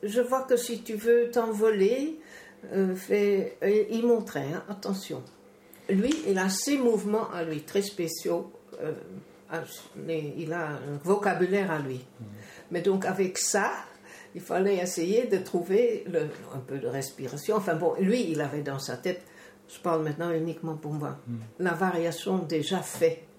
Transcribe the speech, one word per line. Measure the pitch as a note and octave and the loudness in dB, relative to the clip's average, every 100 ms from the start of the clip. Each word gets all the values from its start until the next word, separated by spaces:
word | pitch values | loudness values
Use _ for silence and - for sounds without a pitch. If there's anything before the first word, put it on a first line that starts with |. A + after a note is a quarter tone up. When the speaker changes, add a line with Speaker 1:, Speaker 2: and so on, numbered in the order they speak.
Speaker 1:
je | G#3 A3 | 0 0
vois | B3 C4 | 2 0
que | C4 A#3+ | 2 2
si | - A3+ | 2 -6
tu | - G#3+ | -6 -2
veux | A3+ A#3 A#3 | 4 6 6
t'envoler, | A#3+ A3+ G#3 A3 G#3 F#3+ B3+ D4 D#4 - - - - - | 2 0 4 4 6 4 4 0 -6 -14 -20 -20 -18 -4
euh, | G3 F#3+ F#3 | 0 0 0
fais », | - G#3 G3+ G3 - - | 0 2 4 4 0 0
et | G3 G#3+ G#3 | 2 4 4
il | A3+ A#3+ | 2 4
montrait, | A#3 - D3 C#3 | 4 2 -4 -4
hein, | B2+ - | -6 -8
attention. | G3 G3 F#3+ - - - - - - - - - | -8 -4 -4 -4 -10 -12 -20 -20 -20 -20 -16 2
Lui, | G3 A#3+ D#4 F#3+ | 2 4 2 2
il | F#3+ | 2
a | F#3+ | 2
ses | F#3+ - C#4+ | 0 0 4
mouvements | A#3+ G#3+ G3+ G#3+ A3 | 4 4 2 0 -2
à | F3 | -4
lui, | E3 D3+ | -4 -4
très | - G3 | -2 -2
spéciaux, | G3 - E3 - F3+ E3+ - - - - | -2 -4 -4 -2 -2 -2 -2 -16 -20 -8
euh, | - - - F#2+ - - - | -8 -8 -12 -16 -16 -20 -10
à, | E3 - - - - D3+ | -10 -8 -14 -16 -12 -6
les, | E3 D3 C3+ | -4 -4 -6
il | D#3+ | -6
a | E3+ D#3 | -4 -4
un | C#3+ C3+ C#3+ D#3 | -6 -8 -6 0
vocabulaire | G3+ G3+ E3+ F3+ G3+ F#3+ | 2 2 2 2 2 2
à | D#3 | -2
lui. | C#3 B2+ - - | -2 -6 -10 -16
Speaker 2:
Mhm. | G#2+ G#2+ - - - | -14 -14 -18 -20 -6
Speaker 1:
Mais | F3 | -2
donc, | F#3 F#3+ F#3+ | 2 2 0
avec | F#3 F#3 - | 0 0 0
ça, | - G3+ A3 - - - - - - F3 | 0 2 0 -2 -12 -20 -20 -20 -16 -16
il | |
fallait | - F3 G3 F#3+ | -4 2 2 2
essayer | F#3 F#3 E3+ A3 A#3+ | 0 -2 2 2 4
de | F#3+ | 0
trouver | F#3 F3+ E3+ G3 A#3+ G#3+ F3+ | 2 -2 2 4 4 2 -2
le, | E3+ D3+ - - | -2 -2 -6 -12
un | C3+ | -12
peu | B2 C#3 | -8 -6
de | A#2+ | -4
respiration. | C3+ C3+ - C3 C#3+ - G#3+ | -4 -6 -8 -8 -6 0 0
Enfin | F#3+ | 2
bon, | D#3+ E3 - | 2 0 2
lui, | F#3+ B3 F#3+ | 2 4 2
il | D3+ | 0
avait | D3 D3 | -2 -2
dans | C#3+ C#3 | -4 -6
sa | - A#2+ | -6 -4
tête, | F#3 F3+ - - - - - | -4 -4 -8 -20 -20 -20 -20
je | - | -6
parle | F3+ D#3+ | 0 0
maintenant | D#3 D3 E3+ | 0 -2 -2
uniquement | E3 E3 D#3 E3 D3+ | 0 -2 -4 -6 -6
pour | D#3 | -6
moi, | D3+ D3 C#3 A#2+ | -6 -6 -8 -8
Speaker 2:
Hmm. | A#2 A2+ - | -10 -10 -2
Speaker 1:
la | F3+ | -2
variation | E3 F#3 F3 E3+ D#3+ G3 F#3+ | 2 0 2 0 -2 -2 -2
déjà | D#3+ D#3+ D3 F#3+ | 0 -2 0 -2
faite. | - - E3 - - | -4 2 2 2 -12